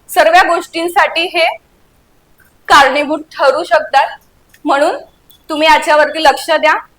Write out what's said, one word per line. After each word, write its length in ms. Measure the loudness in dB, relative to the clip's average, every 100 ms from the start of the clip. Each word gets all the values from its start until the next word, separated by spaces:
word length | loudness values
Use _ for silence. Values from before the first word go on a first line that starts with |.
| _
सर्व 240 | 0 2 4 2
गोष्टींसाठी 720 | -2 -4 -8 -4 -2 0 -2
हे 360 | -4 -2 -2 -4 _ _ _ _ _ _ _ _ _ _ 0
कारणीभूत 520 | 2 4 0 -4 -6
ठरू 440 | -8 -2 0 0
शकतात. 540 | -2 -2 0 -2 -2 -6 _ _ _ _ -4
म्हणून 320 | 0 0 -2 -12 _ _ _ _
तुम्ही 180 | -2 2
याच्यावरती 560 | 2 2 2 0 2
लक्ष 280 | 0 0 -2
द्या 220 | 0 0 -2 -6